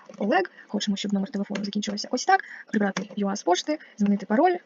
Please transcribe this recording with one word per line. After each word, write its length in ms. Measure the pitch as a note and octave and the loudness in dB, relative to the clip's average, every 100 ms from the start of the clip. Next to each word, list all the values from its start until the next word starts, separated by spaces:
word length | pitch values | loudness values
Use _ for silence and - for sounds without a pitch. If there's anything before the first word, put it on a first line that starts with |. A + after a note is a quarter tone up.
| - - | -14 -6
Олег, 340 | G3+ D#4+ F#4 - - | 0 0 -2 -8 -8
хочемо, 300 | G#3 G#3 G3 | -4 -2 -2
щоб 160 | G3+ | -2
номер 180 | G3 F#3+ | -2 -2
телефону 320 | G3 G3+ G#3 | -4 -6 -6
закінчувався 440 | G3+ G#3 G#3 G3+ - | -6 -4 -4 -6 -4
ось 140 | B3+ - | -2 2
так, 180 | F#4+ - - - | 0 0 -14 -2
прибрати 420 | G#3 G3+ F#3+ G3+ G#3 | 2 2 0 -6 -2
ю 120 | G3 | -2
а 80 | G3+ | 0
з 80 | |
пошти, 360 | - F4+ - D#4 - - | 0 2 0 -4 -6 0
змінити 280 | G3+ G3+ G3 | 2 2 2
пароль 300 | A3 F4+ F4 | 4 6 4